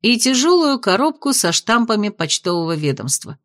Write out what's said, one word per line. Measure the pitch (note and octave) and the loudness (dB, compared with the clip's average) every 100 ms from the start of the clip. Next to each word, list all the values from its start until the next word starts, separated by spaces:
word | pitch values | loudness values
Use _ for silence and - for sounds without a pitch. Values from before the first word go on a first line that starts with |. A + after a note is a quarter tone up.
и | G#3+ A#3+ | 2 2
тяжелую | B3+ B3+ D4+ F4+ D#4 C4 | 2 2 4 4 2 0
коробку | G#3 F#3+ D4 D4+ C#4+ | 0 2 0 -2 -2
со | C4 F3+ | 0 0
штампами | E3+ - A#3 A#3 A3 G#3 | -2 0 0 2 0 -2
почтового | G#3 D#3 - F#3 F3 E3 D#3+ | -4 -4 -4 -2 -2 -2 -2
ведомства. | D3+ C3+ A2+ - B2+ - | -2 -2 -4 -6 -8 -18